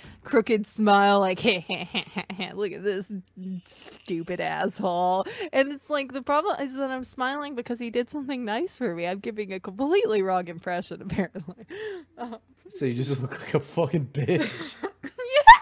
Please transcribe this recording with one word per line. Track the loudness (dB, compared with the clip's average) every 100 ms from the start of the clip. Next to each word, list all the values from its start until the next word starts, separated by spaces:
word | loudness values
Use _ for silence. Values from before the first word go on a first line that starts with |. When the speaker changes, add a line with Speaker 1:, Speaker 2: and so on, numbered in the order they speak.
| -20 -20
Speaker 1:
crooked | 0 2 4 2 0
smile, | 2 6 8 8 6
like, | 4 2
<laughs> | 2 0 -2 -6 -4 -6 -6 -8 -8 -8 -8
"Look | -4 -6
at | -4
this | -4 -4 -6 -10 -12 -12 -10 -10
stupid | -10 -10 -10 -10 -6 -6 -4 -4
asshole." | -4 -2 -2 -2 -2 2 2 2 0 -6 -2
And | 0 0
it's | -2 -6
like, | -4 -4
the | -6
problem | 0 0 2 -2
is | -4 -4
that | -4
I'm | -4
smiling | -8 -4 -4 -4 -6 -8
because | -6 -6
he | -4
did | -2 -2
something | -6 -6 -4
nice | -4 -4 -4 -4
for | -4
me. | -2 -4
I'm | -4
giving | -6 -6 -6
a | -8
completely | -8 -4 0 2 2 2
wrong | 2 0 -2
impression, | -6 -4 -4 -4 -10
<laughs> |
apparently. | -6 -4 -4 -6 -14 -16 -14 -12 -10 -10 -14 -14
Um, | -12 -14 _ _ -18
Speaker 2:
So | -4 -2
you |
just | -2 -2 -4
look | -6 -8
like | -2
a | -2
fucking | -2 -2 0 0 -2
bitch. | -2 0 0 0 -4 -10 -8
Speaker 1:
<laughs> | -10 -10 -14 -10 0 8 12 12